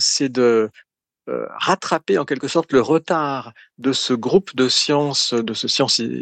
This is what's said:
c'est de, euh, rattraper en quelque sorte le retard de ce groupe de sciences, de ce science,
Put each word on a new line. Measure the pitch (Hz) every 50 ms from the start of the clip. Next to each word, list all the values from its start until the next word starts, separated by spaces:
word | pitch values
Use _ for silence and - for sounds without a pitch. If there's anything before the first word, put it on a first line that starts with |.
c'est | - - - - 143 131
de, | 123 127 123 120 117 110 110 104 - - _ _ _ _ _ _ _ _ _ -
euh, | 127 - - -
rattraper | - - - - 190 - - - 175 156 - - 196 165
en | 139
quelque | - 143 127 139 135
sorte | - 165 160 -
le | 139 127
retard | 110 123 160 165 156 - 175 160 147 143 135 127 - 117 - - - _ _ -
de | 127 135
ce | 127 - - -
groupe | 127 117 113 123 156 190 190 - -
de | 135 131 123
sciences, | - - - - 147 143 147 143 135 - - - 123
de | 117 113 113 110
ce | - - 117
science, | - - 135 - - - 113 123 123 -